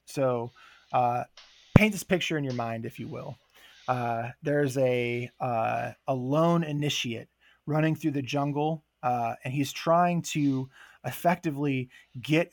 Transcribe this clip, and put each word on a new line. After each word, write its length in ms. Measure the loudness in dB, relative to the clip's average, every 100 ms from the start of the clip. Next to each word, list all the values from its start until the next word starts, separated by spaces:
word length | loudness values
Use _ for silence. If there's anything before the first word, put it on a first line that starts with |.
| -12
So, 460 | -2 0 0 -4 -10 -20 -20 _
uh, 300 | 0 2 0 -6 -14 -20 -20 4
paint 200 | 6 6
this 100 | 2
picture 340 | -2 -2 0 -2
in 60 |
your 100 | -2
mind, 320 | -4 -4 -6 -8
if 140 | -10
you 80 | -12
will. 300 | -10 -12 -16 _ -20 -20 -16 -4
Uh, 420 | -2 -2 -4 -6 -6
there's 340 | -2 0 0 2
a, 520 | 2 2 0 -2 -6 -6
uh, 540 | -4 0 0 -2 -4 -8 -4
a 60 |
lone 500 | -4 0 2 4 4
initiate 680 | 0 -2 -2 -2 -4 -6 -10 _ _ _ -4
running 300 | 2 2 2
through 160 | -2
the 100 | -2
jungle, 600 | -2 -2 -2 -2 -2 -4 -10 _
uh, 340 | -2 0 -2 -4
and 80 | -6
he's 180 | -2 -2
trying 500 | -2 2 4 4 2
to 480 | -2 0 2 0 -4 -12 -20 -12
effectively 840 | -10 -2 0 0 -2 -2 -2 -2 -4 -12 _ -16
get 260 | 0 0 2